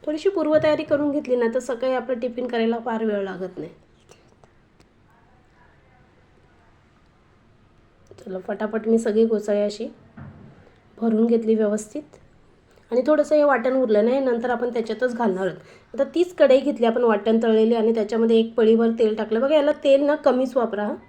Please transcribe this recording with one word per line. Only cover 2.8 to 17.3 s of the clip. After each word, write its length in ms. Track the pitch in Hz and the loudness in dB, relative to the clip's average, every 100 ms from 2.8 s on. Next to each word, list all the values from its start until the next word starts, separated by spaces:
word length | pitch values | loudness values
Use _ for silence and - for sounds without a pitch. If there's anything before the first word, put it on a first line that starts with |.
फार 240 | 233 226 | -4 -4
वेळ 200 | 220 208 | -4 -4
लागत 340 | 196 185 185 - | -6 -8 -12 -12
नाही. 120 | 156 - _ _ _ - _ _ _ _ _ _ _ _ _ _ _ _ _ _ _ _ _ _ _ _ _ _ _ _ _ _ _ _ _ _ _ _ _ _ _ _ _ _ _ - | -16 -18 _ _ _ -20 _ _ _ _ _ _ _ _ _ _ _ _ _ _ _ _ _ _ _ _ _ _ _ _ _ _ _ _ _ _ _ _ _ _ _ _ _ _ _ -20
चला 200 | - 185 | -12 -12
फटाफट 480 | 180 202 214 220 220 | -8 -8 -6 -6 0
मी 100 | 226 | 0
सगळी 280 | 226 208 226 | 2 0 2
घोसाळी 340 | 220 214 208 | 0 -2 -2
अशी 280 | 208 208 240 - - - - - - - - _ _ - | -2 -4 -12 -14 -20 -20 -20 -20 -20 -20 -20 _ _ -6
भरून 280 | 226 220 233 | -2 0 2
घेतली 280 | 233 220 | 2 2
व्यवस्थित. 480 | 220 214 214 214 294 302 - - _ _ _ _ _ _ | 0 0 -2 -6 -14 -14 -20 -20 _ _ _ _ _ _
आणि 120 | 233 262 | -2 2
थोडंसं 280 | 302 294 302 | 2 4 4
हे 60 | |
वाटण 300 | 285 262 247 | 4 2 2
उरलं 300 | 262 254 208 | 0 2 2
नाही, 140 | 220 269 | 2 0
नंतर 300 | 262 240 240 | 0 -2 -2
आपण 220 | 240 247 | -4 -4
त्याच्यातच 420 | 240 226 214 254 | -4 -6 -4 -4
घालणार 320 | 226 226 185 190 | -2 -2 -2 -4
आहोत. 120 | - - - _ | -6 -18 -20 _
आता 100 | 226 269 | -6 -4
तीच 280 | 320 349 | 0 -2
कढई 240 | - 285 262 | 2 4 4
घेतली 260 | 269 - 233 | 2 0 0
आपण 180 | 233 | 2
वाटण 340 | 240 208 226 | 2 2 2